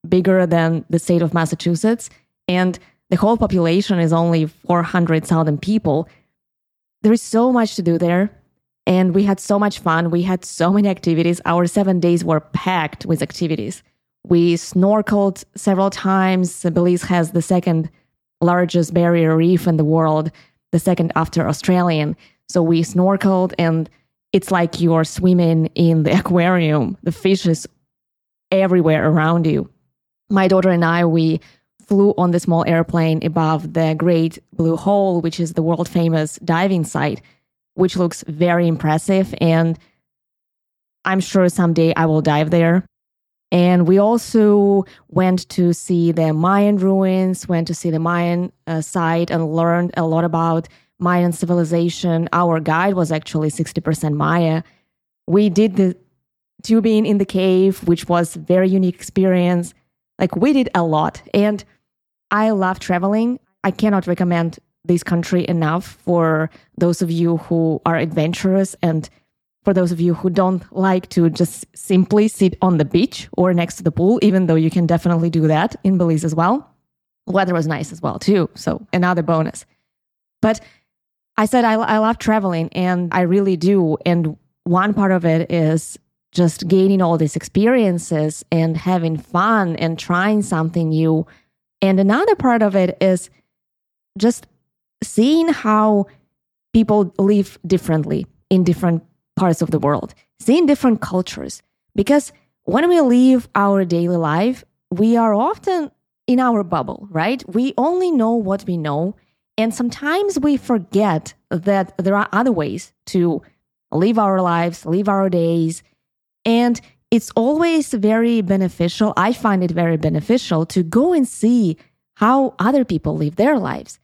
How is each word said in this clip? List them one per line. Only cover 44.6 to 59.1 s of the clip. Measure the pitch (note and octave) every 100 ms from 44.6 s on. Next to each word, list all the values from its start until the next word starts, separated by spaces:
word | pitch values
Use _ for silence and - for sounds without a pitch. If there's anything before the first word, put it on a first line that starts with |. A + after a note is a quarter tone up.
| G3+ G3 F#3+ - _
went | F#3 F#3 F3+ -
to | - F3
see | E3+ - F3 E3+
the | E3 D#3+
Mayan | D#3 F3 G3 G3+ G3+
ruins, | F#3+ F#3+ F#3+ F#3 F#3 F3+ -
went | E3+ E3
to |
see | E3+ E3+
the | D#3+
Mayan, | E3 F3 F3 F3 F3+ _ -
uh, | D#3+
site | D#3 F#3 E3 E3+ E3+
and | E3 D#3+
learned | D#3+ E3 E3+ F3
a | -
lot | D#3+ D#3+
about | E3+ E3 E3 D#3+ E3 _ _ _
Mayan | F3 F3 F3
civilization. | D#3+ F3 F3 D#3+ E3+ E3+ - F3+ E3 E3+
Our | E3+ F3 D#3+
guide | D#3 D#3+ G3
was | F#3 D#3+
actually | D#3 - D#3 D#3
sixty | - D#3+ -
percent | E3 D#3 D#3 D3
Maya. | D3+ E3+ E3 D#3+ - _ _ _ _ _ -
We | F#3 G#3
did | F3+ A3 F#3+
the | F#3 F3+ _ _ _ _ _ _
tubing | - A3+ A3 G#3+
in | A3 G3+
the | G3
cave, | F#3+ F#3+ F#3 F#3+ F#3+ -
which | E3+ -
was | F3 E3+
very | E3+ D#3 F3+ F#3+
unique | F#3+ F#3
experience. | - -